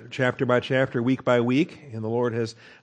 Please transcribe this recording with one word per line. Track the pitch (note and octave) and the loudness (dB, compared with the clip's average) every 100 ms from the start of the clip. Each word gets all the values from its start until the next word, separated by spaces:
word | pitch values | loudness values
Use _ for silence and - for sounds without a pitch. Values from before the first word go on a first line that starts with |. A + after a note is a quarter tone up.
| - | -14
chapter | - B2+ - B2 | -2 -2 0 2
by | B2 | 2
chapter, | - C3 C3+ B2 | 2 0 0 0
week | A#2+ C3 | 0 0
by | - A#2+ | 2 4
week, | A#2 C3 E3 - C#3+ | 4 2 0 -4 -14
and | A2 | -8
the | A2 | -4
Lord | A#2 B2 | -2 -2
has | A2+ A2+ - - - | -2 -6 -8 -20 -16